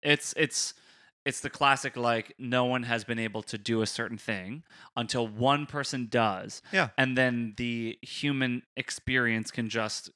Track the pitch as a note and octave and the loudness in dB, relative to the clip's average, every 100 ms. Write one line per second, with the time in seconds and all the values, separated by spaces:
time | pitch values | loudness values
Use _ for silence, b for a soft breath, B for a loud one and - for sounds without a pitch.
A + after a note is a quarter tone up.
0 | C#3+ D3 - - D#3 - - - b b | 2 2 2 -2 0 0 -4 -6 b b
1 | b _ - B2+ C#3 - C#3 C3+ C3+ B2 | b _ -6 -4 -8 2 4 6 2 0
2 | A#2+ A#2 G#2+ - B2+ B2+ B2 B2+ A#2+ A#2 | 2 2 0 -10 0 2 4 2 0 -2
3 | G#2 A#2 A2+ G#2+ G#2 A2 G2+ A2+ G#2+ - | -2 -2 -2 -4 -6 -8 0 2 2 -2
4 | A2+ A2 - G#2 F#2 C#3+ - B B - | -6 -6 -4 -6 -6 -12 -14 B B -6
5 | A#2 C3 A#2 G#2+ B2 C#3+ D3 D3 C3+ C3+ | -2 -2 -2 2 2 2 0 -6 -4 -4
6 | A#2 A#2+ A2+ F#2+ G#2 - - F#3+ C3+ - | 0 2 2 0 -8 -14 -2 0 2 2
7 | C3 B2+ B2+ A#2+ A#2 G#2 A#2+ A#2 A2+ - | 2 4 4 2 -4 -4 -4 -2 -4 -8
8 | - - D3 C3+ C3 B2 _ - - - | -12 -4 0 0 0 -2 _ -10 -8 -6
9 | - C3 A#2+ A2+ G#2+ - A2+ A2+ G#2+ - | 0 2 2 0 -2 -4 -2 0 -2 -4
10 | - | -10